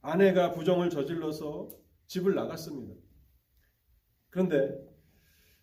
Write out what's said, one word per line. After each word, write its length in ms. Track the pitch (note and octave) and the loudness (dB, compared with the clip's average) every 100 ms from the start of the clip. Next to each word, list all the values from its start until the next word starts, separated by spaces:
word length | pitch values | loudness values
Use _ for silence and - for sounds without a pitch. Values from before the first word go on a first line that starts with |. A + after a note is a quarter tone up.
아내가 480 | C#3+ F3 G3 F3+ E3+ | -2 4 6 6 2
부정을 400 | E3 E3 F3+ F3 | 0 0 2 2
저질러서 800 | D3+ C3+ E3 D#3 D3+ D3+ E3 G3+ - _ _ - | -2 -4 -4 -6 -6 -8 -10 -12 -16 _ _ -10
집을 280 | F#3 F#3 | -2 0
나갔습니다. 600 | D3 A#2 E3 D#3+ C#3 G2+ F#2 - _ _ _ _ _ _ _ _ _ _ _ _ | 0 -2 -8 -10 -12 -12 -16 -20 _ _ _ _ _ _ _ _ _ _ _ _
그런데 500 | F3+ F3+ C#3+ - - - - _ _ _ _ _ _ | 0 2 2 0 -4 -16 -20 _ _ _ _ _ _